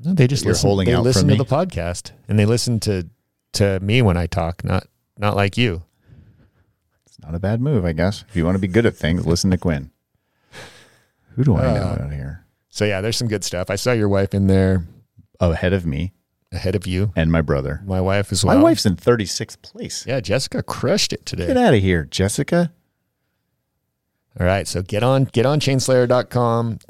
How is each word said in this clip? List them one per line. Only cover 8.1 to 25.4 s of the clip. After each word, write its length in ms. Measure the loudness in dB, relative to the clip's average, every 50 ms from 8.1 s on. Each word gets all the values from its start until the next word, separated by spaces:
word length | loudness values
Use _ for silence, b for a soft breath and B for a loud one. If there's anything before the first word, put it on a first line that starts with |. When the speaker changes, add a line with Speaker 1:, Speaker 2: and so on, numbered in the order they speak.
| -2 -4 -8 -6
Speaker 2:
If 60 | -2
you 100 | 0 0
wanna 140 | 2 0 0
be 80 | 0
good 180 | 2 2 2 2
at 100 | 2 0
things, 300 | 0 -2 -2 0 0 0
listen 260 | 0 0 2 2 2
to 60 | 0
Quinn. 340 | 0 0 -2 -2 -2 -6 -10 -18 _ _ _ _ _ _ B B B B B B B B B B B B B B B B B B _ _ _ -4
Who 80 | 0 2
do 120 | 2 2
I 40 | 2 2 0 0
know 100 | 0 -2 -2 -4 -4
Speaker 1:
Uh, 40 | -6
Speaker 2:
out 80 | -6 -8
here? 320 | -8 -8 -10 -12 -14 -18 _ _ _ _ _
Speaker 1:
so, 160 | -6 -2 -2
yeah, 160 | 0 0 -2
there's 160 | -2 -4 -4
some 100 | -4 -4
good 160 | -2 -4 -4 -4
stuff. 260 | -6 -6 -6 -4 -4
I 60 | -4
saw 160 | -2 0 0
your 180 | 0 2 2 2
wife 240 | 2 2 0 0 0
in 140 | 0 2
there. 380 | 4 4 4 4 2 2 0 -2 -6 -14 -20 _ _ _ -20 -20 _ _ -2
Speaker 2:
Ahead 320 | 0 0 0 0 0 0 0
of 120 | 0 0
me. 280 | -2 -4 -4 -4 -6 -8 _ _ _ _ _ _ _ -10
Speaker 1:
Ahead 220 | -6 -4 -2 -4
of 120 | -4 -4
you. 240 | -4 -2 -2 -2 -2 -2
Speaker 2:
And 140 | 0 2 2
my 120 | 2 2
brother. 400 | 2 0 0 -2 -2 -4 -6 -8 -6
Speaker 1:
My 140 | -4 -4 -2
wife 320 | 0 0 0 -2 -2 -2
as 140 | -2 -2 2
Speaker 2:
My 100 | 2 4
Speaker 1:
well. 80 | 6 6
Speaker 2:
wife's 220 | 4 4 2 0
in 100 | 0 -2
thirty-sixth 640 | 0 2 2 2 2 0 -4 -6 -8 -10 -12 -14 -18
place. 440 | -20 -20 -16 -14 -12 -12 -12 -10 -8
Speaker 1:
Yeah, 140 | -6 -6 -6
Jessica 420 | -4 -2 -2 -4 -4 -4 -6 -8 -8
crushed 480 | -8 -8 -4 -2 -2 0 0 -2 -4
it 140 | -6 -8 -10
today. 220 | -8 -8 -4 -2
Speaker 2:
Get 100 | 0 0
outta 180 | 2 4 4 4
here, 280 | 4 4 2 2 0 0
Jessica. 640 | -2 -2 -2 -2 0 0 -2 -2 0 0 0 0 -2 -4 _ _ _ _ _ _ _ _ _ _ _ _ _ _ _ _ _ _ _ _ _ _ _ _ _ _ _ _ _ _ _ -6 -2
Speaker 1:
All 60 | 0
right, 200 | 0 0 0 -2
so 160 | -4 -6 -6
get 220 | -6 -4 -2 0 2
on, 220 | 2 2 2 0
get 200 | 0 0 0